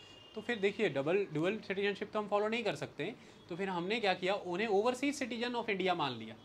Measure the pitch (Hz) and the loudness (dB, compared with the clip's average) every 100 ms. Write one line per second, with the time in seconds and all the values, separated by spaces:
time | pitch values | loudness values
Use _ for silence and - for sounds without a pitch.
0 | - - - - 214 233 196 208 202 139 | -20 -20 -16 -8 -4 0 0 2 0 2
1 | 139 190 180 151 170 214 - 190 202 196 | 2 2 0 0 0 0 -4 0 0 0
2 | - 214 208 202 214 226 208 151 131 - | -4 -4 0 2 2 0 0 -2 -6 -4
3 | 165 254 - - - 170 196 175 175 233 | -6 -6 -14 -18 -10 -6 -2 -2 0 2
4 | 208 185 180 202 180 175 226 196 226 254 | 2 2 2 0 0 0 2 4 4 2
5 | 285 277 247 226 240 240 226 196 185 175 | 0 0 -4 -2 -2 -2 0 0 2 2
6 | 143 117 110 113 | 0 -2 -8 -12